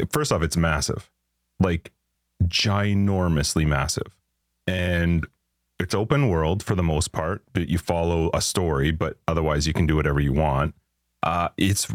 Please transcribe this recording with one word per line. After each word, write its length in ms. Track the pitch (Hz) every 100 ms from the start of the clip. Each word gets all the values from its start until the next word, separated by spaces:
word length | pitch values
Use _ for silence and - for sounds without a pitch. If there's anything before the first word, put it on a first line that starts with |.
| -
First 220 | - 151
off, 80 | 85
it's 160 | 80 87
massive, 520 | 82 76 - - - _ _ _ _ -
like, 320 | 92 85 - _ _ _ _ -
ginormously 1200 | 87 - 110 101 104 101 101 95 90 76 73 80 78
massive. 420 | 69 67 - - - _ _ _ _ -
And 580 | 92 90 87 85 85 - _ _ _ _ -
it's 160 | 92 101
open 320 | 110 147 131
world 320 | 82 78 95
for 140 | - 95
the 80 |
most 280 | 82 76 -
part, 300 | - 80 104 -
but 160 | - 85
you 80 | 87
follow 520 | - 85 85 85 82
a 80 | -
story, 500 | - - 87 69 73
but 260 | 80 80 - -
otherwise 380 | 82 78 76 78
you 80 |
can 120 | 76 80
do 80 | 78
whatever 240 | 73 71
you 140 | 71
want. 420 | 69 78 67 73 - _ _ _ _
Uh, 260 | 78 87 85 -
it's, 300 | 95 101 -